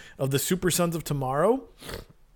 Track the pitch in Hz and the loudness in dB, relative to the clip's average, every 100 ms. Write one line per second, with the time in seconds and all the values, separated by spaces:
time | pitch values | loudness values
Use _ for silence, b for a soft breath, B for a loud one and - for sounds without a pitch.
0 | B - 135 139 - 185 180 175 170 165 | B -4 0 0 0 0 2 2 0 -2
1 | - 143 131 143 190 269 - - B B | -4 -2 0 2 4 2 -2 -16 B B
2 | B - - | B -20 -20